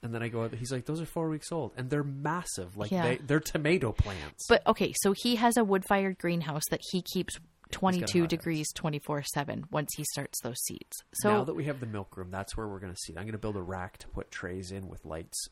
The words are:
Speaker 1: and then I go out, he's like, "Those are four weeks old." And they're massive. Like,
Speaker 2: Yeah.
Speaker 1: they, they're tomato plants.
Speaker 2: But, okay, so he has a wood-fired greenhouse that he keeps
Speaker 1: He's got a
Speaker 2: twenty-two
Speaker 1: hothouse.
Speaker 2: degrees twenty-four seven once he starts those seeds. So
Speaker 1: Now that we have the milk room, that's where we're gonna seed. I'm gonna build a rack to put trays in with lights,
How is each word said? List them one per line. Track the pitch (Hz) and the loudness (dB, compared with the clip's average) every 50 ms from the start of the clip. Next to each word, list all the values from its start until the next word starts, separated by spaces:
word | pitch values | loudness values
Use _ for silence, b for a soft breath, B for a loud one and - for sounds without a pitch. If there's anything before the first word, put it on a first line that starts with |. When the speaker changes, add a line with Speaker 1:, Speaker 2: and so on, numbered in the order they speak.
Speaker 1:
and | - 117 113 | -8 -6 -4
then | 113 117 | -2 -2
I | 117 | -2
go | 117 113 113 | -2 -2 -2
out, | 113 113 | -2 -2
he's | 113 123 123 | -6 -6 -4
like, | 135 127 117 | -4 -4 -2
"Those | - 156 165 | -2 -4 -4
are | 160 | -4
four | - - 175 165 160 | -4 -2 -2 0 0
weeks | 156 147 - - | -2 -4 -4 -4
old." | 170 165 131 101 - | -4 -4 -4 -4 -6
And | 127 127 127 | -6 -4 0
they're | 147 147 143 | 0 0 0
massive. | 143 135 139 143 151 165 180 170 - - - 90 87 90 101 | 0 -2 -2 -2 0 0 0 -2 -4 -6 -6 -6 -6 -6 -4
Like, | 104 107 | -2 0
Speaker 2:
Yeah. | 190 180 165 | 2 4 4
Speaker 1:
they, | 120 131 - | 4 2 2
they're | 147 127 151 156 | 2 4 4 4
tomato | - - - 165 147 151 175 185 135 113 | 4 2 0 0 4 4 4 4 4 2
plants. | - - - 101 95 85 73 76 - - - - | 2 2 2 2 0 -6 -6 -8 -10 -2 4 6
Speaker 2:
But, | 233 - - | 6 8 8
okay, | 220 220 - 190 - - - | 6 4 4 4 0 2 2
so | - 196 196 | 4 4 4
he | - - 240 240 220 | 4 2 2 4 6
has | 240 233 226 247 | 6 6 6 6
a | 226 | 6
wood-fired | 196 196 190 190 - 202 196 196 190 185 - | 6 4 4 4 4 4 4 4 2 0 0
greenhouse | - 170 170 170 156 156 139 151 - - | 0 0 2 2 0 -2 -2 -2 -2 0
that | 175 - - - | 0 -2 -2 0
he | - 180 | -2 -2
keeps | - - - 185 170 - - | -2 -2 -2 -2 -2 -2 -6
Speaker 1:
He's | - | -10
got | - - _ _ _ - - | -12 -18 _ _ _ -10 -4
a | - | 0
Speaker 2:
twenty-two | - 190 180 180 - - - 175 | 2 2 4 2 2 2 4 4
Speaker 1:
hothouse. | 170 160 | 4 4
Speaker 2:
degrees | 170 160 - 170 160 151 151 - - | 2 0 0 0 0 0 -2 -2 -4
twenty-four | - - 156 151 143 - - 151 143 139 - - | -2 -2 -2 -2 -2 -2 -4 -4 -4 -4 -4 -4
seven | 147 143 - - - 147 - | -2 -2 -2 -4 -6 -6 -4
once | - 156 147 - - - | -2 -2 -2 -2 -4 -6
he | 147 | -6
starts | - - 143 139 - - - | -4 -4 -4 -6 -6 -6 -6
those | - 120 123 - - | -6 -6 -6 -4 -6
seeds. | - - - - - - - - _ - | -6 -6 -8 -12 -12 -14 -14 -14 _ -4
So | - - 208 | 0 2 4
Speaker 1:
Now | 214 208 - | 4 4 2
that | 156 160 | 0 -2
we | 165 139 | -2 -2
have | 151 139 131 | -4 -4 -4
the | 123 | -6
milk | 110 107 101 95 - - 95 | -6 -6 -6 -8 -8 -10 -12
room, | 92 90 | -10 -8
that's | 95 95 98 - - 113 | -6 -6 -6 -6 -6 -6
where | 110 104 | -6 -6
we're | 98 92 | -6 -8
gonna | 101 90 87 - | -8 -10 -10 -10
seed. | - - 78 82 | -10 -10 -10 -8
I'm | 101 | -8
gonna | 110 107 101 | -6 -6 -4
build | - 107 104 98 | -4 -4 -4 -4
a | |
rack | 90 87 95 90 90 95 - - | -4 -6 -6 -6 -6 -8 -10 -14
to | - - | -16 -10
put | - - - - | -10 -10 -8 -8
trays | - - - 87 90 95 92 90 | -10 -8 -6 -6 -6 -6 -6 -8
in | 98 98 95 87 | -8 -8 -10 -10
with | 87 - - | -12 -12 -10
lights, | 78 78 82 87 - - - - - | -10 -8 -8 -8 -8 -10 -10 -10 -10